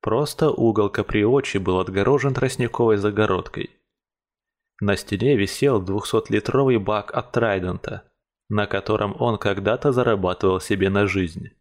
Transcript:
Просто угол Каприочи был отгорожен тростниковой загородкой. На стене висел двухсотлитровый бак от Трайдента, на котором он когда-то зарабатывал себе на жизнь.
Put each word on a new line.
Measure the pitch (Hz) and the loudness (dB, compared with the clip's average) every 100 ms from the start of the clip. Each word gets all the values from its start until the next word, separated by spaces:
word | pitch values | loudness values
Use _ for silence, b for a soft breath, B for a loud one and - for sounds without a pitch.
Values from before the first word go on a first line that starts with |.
Просто | - 110 147 - 160 | 0 -2 -2 0 0
угол | - 117 107 101 | 4 2 4 0
Каприочи | - 104 107 104 139 - 98 | 0 -2 2 4 2 2 -2
был | 92 92 | 0 0
отгорожен | 92 98 98 139 139 | 0 0 2 2 2
тростниковой | 127 131 - 123 - 117 104 | 0 -2 0 -4 2 2 4
загородкой. | 104 101 107 92 - - - _ _ _ _ _ _ _ _ _ _ _ | 2 0 0 0 -4 -10 -12 _ _ _ _ _ _ _ _ _ _ _
На | 101 98 | -2 -2
стене | - 101 123 135 | -2 -2 2 2
висел | 98 - 139 120 | 0 0 0 0
двухсотлитровый | 92 98 - 120 - 104 - 131 135 120 | 0 -6 0 -2 0 -2 0 0 2 2
бак | 98 107 - | 0 -4 -4
от | - - | -8 -4
Трайдента, | 123 117 98 90 95 - 110 _ _ _ _ _ | 0 0 0 -2 -6 -8 -12 _ _ _ _ _
на | 104 104 | -4 -2
котором | 98 - 107 104 98 | -4 -2 -2 -2 -2
он | 120 107 | -2 -2
когда-то | 101 98 98 120 147 | -2 -2 0 0 0
зарабатывал | 127 120 104 92 90 95 92 | 2 2 2 0 0 2 0
себе | - 101 98 | -2 0 2
на | 98 101 | 2 2
жизнь. | 98 90 82 - _ | 0 -2 -6 -14 _